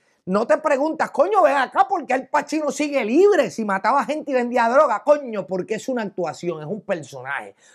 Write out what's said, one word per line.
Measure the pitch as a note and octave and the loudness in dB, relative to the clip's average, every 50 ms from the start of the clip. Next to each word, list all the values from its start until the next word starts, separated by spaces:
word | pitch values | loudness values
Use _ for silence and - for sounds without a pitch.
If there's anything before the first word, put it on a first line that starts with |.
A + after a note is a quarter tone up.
| _ _ _ _ - | _ _ _ _ -6
no | F3+ F#3 G#3 A#3+ | -2 -2 0 2
te | - D#4 | 2 0
preguntas, | D4 - D#4 C#4+ C4 D4 D#4+ D4+ - B3 - | 0 2 0 0 2 0 -2 0 -2 -4 -4
"Coño, | - B3+ D4 F#4+ A4 G4 | 0 0 0 2 4 4
ven | E4 C#4 C#4 | 4 4 4
acá, | C#4+ B3+ - - D#4+ G4 | 2 0 0 0 0 0
¿por | G4 G4 F4 C4+ | 0 0 -6 -2
qué | - B3+ | -2 -4
Al | C4+ B3+ - | -4 -2 -2
Pacino | - D4 C#4 - D4 D#4+ D4+ C#4+ | -2 -2 -2 -2 -4 -4 -4 -4
sigue | - - D4+ D4 C#4+ C4 A3+ | -4 -4 -4 -2 -2 -2 -2
libre | G#3 B3 E4 G4 G#4 G4+ D#4 B3+ F3 | 2 4 6 6 6 6 4 2 0
si | - - A3 | -2 -6 -4
mataba | G3 F#3+ G3 - G#3+ C4 C#4+ A3 | -2 -2 0 0 0 0 0 0
gente | G#3 D4 D#4 - D4 | -2 -4 -6 -4 -2
y | C4+ | -2
vendía | B3+ A#3+ A#3+ A#3+ B3 A#3 A#3 | -2 0 0 0 0 2 4
droga?". | B3 C#4+ D#4 B3+ G#3+ G3+ - | 4 4 4 4 2 -2 2
Coño, | C#4+ D4 D4 C#4 A#3+ A3 G3+ E3 | 2 2 2 2 -8 -8 -8 -6
porque | D#3 F#3 F3+ F3+ - A3 | -6 -6 -6 -4 -6 -6
es | G#3 - - | -6 -4 -6
una | B3+ A#3+ | -4 -4
actuación, | G#3+ F#3 - - F3 D#3 D3 - F3 F3 E3 D#3 | -4 -6 -6 -6 -6 -6 -6 -6 -6 -6 -6 -6
es | D3+ | -8
un | D3+ - - | -10 -10 -10
personaje. | - - F#3+ E3 C#3 A#2 C#3 C3 B2 C3+ C#3 B2+ G#2+ G2 - _ _ _ | -6 -6 -6 -6 -6 -14 -16 -14 -8 -8 -8 -8 -8 -12 -20 _ _ _